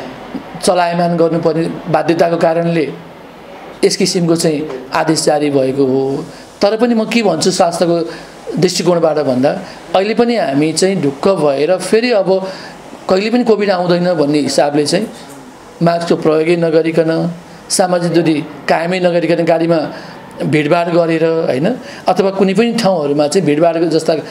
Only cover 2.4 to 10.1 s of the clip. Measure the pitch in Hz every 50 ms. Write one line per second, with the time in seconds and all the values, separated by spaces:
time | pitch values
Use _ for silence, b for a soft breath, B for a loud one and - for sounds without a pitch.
2.4 | 175 165 165 170 170 170 170 165 143 - - - - - - - - - - -
3.4 | - - - - - - - - - 196 - - 196 - - 180 170 165 165 165
4.4 | 170 165 151 143 156 - - - - - - 165 160 160 160 151 - 170 151 147
5.4 | 151 147 139 139 131 131 131 135 139 131 131 135 135 135 139 143 170 - B B
6.4 | B B B - 202 202 214 214 247 240 240 220 220 - 226 233 220 190 165 151
7.4 | 147 190 180 - 185 170 165 - 185 165 170 170 165 165 B B B B B B
8.4 | B - 359 202 156 180 - - 165 170 175 170 165 160 151 151 147 131 123 123
9.4 | 131 151 180 196 - B B B B B - 185 196 214